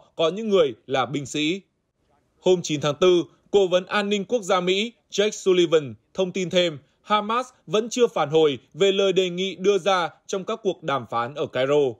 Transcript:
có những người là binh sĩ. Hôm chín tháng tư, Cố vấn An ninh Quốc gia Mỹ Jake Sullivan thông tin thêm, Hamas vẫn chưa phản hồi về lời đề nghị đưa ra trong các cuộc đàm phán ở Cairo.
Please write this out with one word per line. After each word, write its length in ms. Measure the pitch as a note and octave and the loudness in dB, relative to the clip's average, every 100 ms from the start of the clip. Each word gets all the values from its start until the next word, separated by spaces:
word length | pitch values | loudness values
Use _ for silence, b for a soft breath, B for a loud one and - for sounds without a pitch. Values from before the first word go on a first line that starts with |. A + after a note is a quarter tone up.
| b - | b -2
có 120 | E3 | -2
những 200 | G3 A3 | -2 0
người 260 | G3 C#3+ A2+ - | 2 2 -2 -6
là 200 | C3+ A#2+ | -4 -2
binh 200 | D3 C#3 | -6 -6
sĩ. 340 | D3 D3+ F#3+ _ _ _ _ _ _ _ _ | -4 -2 -4 _ _ _ _ _ _ _ _
Hôm 220 | F3+ F3+ | 2 2
chín 180 | - D3 | 0 -2
tháng 140 | D3+ C#3 | -2 2
tư, 240 | F#3 F3 C#3+ b b | 4 4 0 b b
Cố 160 | G3+ F#3 | 0 2
vấn 200 | F3+ F#3 | 0 0
An 220 | G#3 G3+ | -4 -2
ninh 160 | G#3 | -2
Quốc 180 | F#3 A#3+ | -2 -4
gia 180 | F3+ F#3 | 0 0
Mỹ 320 | F3+ F#3+ A#3 - _ | 0 -2 -2 -8 _
Jake 200 | G3 G#3+ | -2 -2
Sullivan 640 | - G3 F3+ E3 D#3+ C3 G#2+ _ | 0 0 2 4 2 0 -14 _
thông 180 | - F#3 | -6 -4
tin 180 | F#3+ E3+ | -4 -2
thêm, 280 | F3+ F3 C#3+ _ _ | 0 0 -4 _ _
Hamas 440 | - G#3 G#3 A#3 B3+ b - | -4 -2 -2 -4 -6 b -4
vẫn 220 | G#3 A3+ | -2 -2
chưa 180 | B3 A#3 | 0 0
phản 240 | F#3 D3 | 0 0
hồi 280 | D#3+ D#3 B2+ _ | 4 4 0 _
về 180 | D3+ G3 | -2 0
lời 200 | G3 G3 | 2 0
đề 180 | F#3 F#3 | 0 -2
nghị 240 | F3 F#3+ | -2 -6
đưa 240 | F3+ F#3+ G3 | -2 0 0
ra 320 | G3 F#3 D#3 _ - | 0 0 -2 _ -10
trong 180 | G3 | -8
các 160 | F3 A3 | -6 -6
cuộc 200 | F#3+ - | -4 -4
đàm 240 | D#3+ C3+ A2+ | -4 -6 -4
phán 240 | A#2 A#2+ | -4 -4
ở 120 | D3 C#3 | -6 -6
Cairo. 340 | B2+ C3+ D3 C3+ | -2 0 2 0